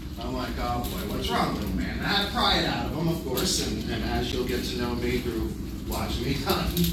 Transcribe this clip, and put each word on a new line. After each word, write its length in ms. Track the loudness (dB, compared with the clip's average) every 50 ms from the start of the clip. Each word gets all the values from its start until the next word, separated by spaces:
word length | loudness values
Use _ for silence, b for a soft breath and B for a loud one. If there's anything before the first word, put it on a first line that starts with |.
| -8 -8 -8 -6
I'm 140 | -6 -4 -4
like, 160 | -4 -4 -4 -2 -2
"Oh 240 | -2 0 0 0 -2
boy, 300 | -2 -2 -2 -2 -2 -2
what's 160 | -2 0 0
wrong, 240 | 2 2 2 2 2
little 160 | 0 0 0 0
man?" 240 | 0 0 0 -2 -2
And 80 | 0
I 200 | 2 2 2 2 0
pry 260 | 0 2 4 4 4
it 80 | 4 2
out 220 | 2 0 0 0
of 80 | -2 0
him, 120 | 0 2
of 160 | 2 2 0 0
course, 440 | -2 0 0 2 2 2 2 0
and, 200 | 0 -2 -2 -2 -2
and 140 | -2 -2 -2
as 280 | 0 0 0 0 0 0
you'll 120 | 0 0
get 180 | 0 0 0 -2
to 140 | -2 -2 -2
know 160 | -2 0 0
me 240 | 0 0 2 0 0
through 340 | 0 0 -2 0 -2 -2 -2 -4 -6 -6 -6 -6 -4
watching 380 | -4 -2 -2 -2 0 0 0 0
me 80 | 0 0
<laughs> 140 | 0 2
on 180 | 2 0 2 2 2 2 4 4 4